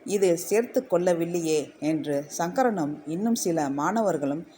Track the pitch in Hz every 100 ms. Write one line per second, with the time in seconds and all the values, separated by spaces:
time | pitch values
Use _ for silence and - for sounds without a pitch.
0 | - 196 190 170 - 208 240 262 254 175
1 | 180 170 170 175 165 156 - - 147 160
2 | 143 143 147 - 170 180 254 202 147 151
3 | - 165 226 226 190 160 143 139 156 220
4 | 208 156 139 147 170